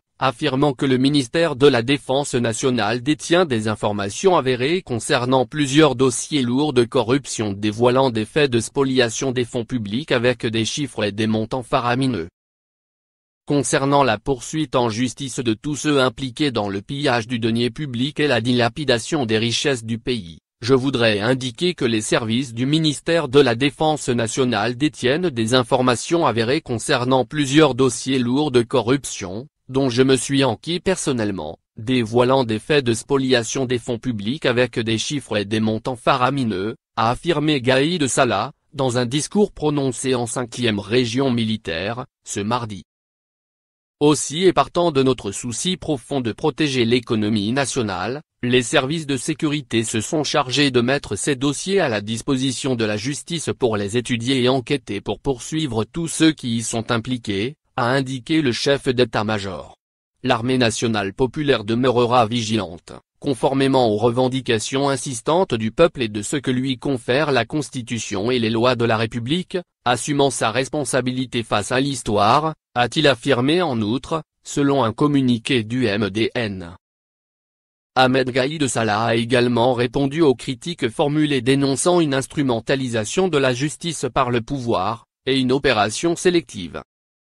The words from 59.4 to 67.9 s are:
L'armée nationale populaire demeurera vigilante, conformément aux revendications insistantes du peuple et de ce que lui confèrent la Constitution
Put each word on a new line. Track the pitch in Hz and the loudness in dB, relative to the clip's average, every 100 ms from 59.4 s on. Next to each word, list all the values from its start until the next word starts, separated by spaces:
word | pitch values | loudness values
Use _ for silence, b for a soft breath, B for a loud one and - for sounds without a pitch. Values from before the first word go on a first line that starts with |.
| 98 82 65 - _ _ _ _ | -4 -10 -14 -20 _ _ _ _
L'armée | 123 120 123 127 | -2 0 0 2
nationale | 117 - 120 107 98 | 0 0 0 0 -2
populaire | 98 131 156 143 120 | -2 -2 0 0 0
demeurera | 104 117 131 120 120 123 110 | 0 0 2 2 4 4 2
vigilante, | 120 107 110 87 85 - - _ _ | 0 -2 -2 -4 -10 -18 -20 _ _
conformément | 143 131 143 135 135 135 120 | -4 0 0 2 2 4 4
aux | 104 | 2
revendications | 120 120 127 131 123 113 - 135 139 | 2 2 0 0 -2 -2 -2 -2 0
insistantes | 135 151 120 - 165 190 120 | -2 -4 -6 0 0 0 -2
du | 110 | -2
peuple | - 170 143 | 2 2 2
et | 113 | -4
de | 107 | -4
ce | 104 147 | -4 -4
que | 131 | -2
lui | 127 131 123 | -2 -2 -4
confèrent | 147 127 123 127 151 | -4 -4 0 0 2
la | 127 113 | 0 0
Constitution | 156 135 131 117 | -4 -6 -8 -6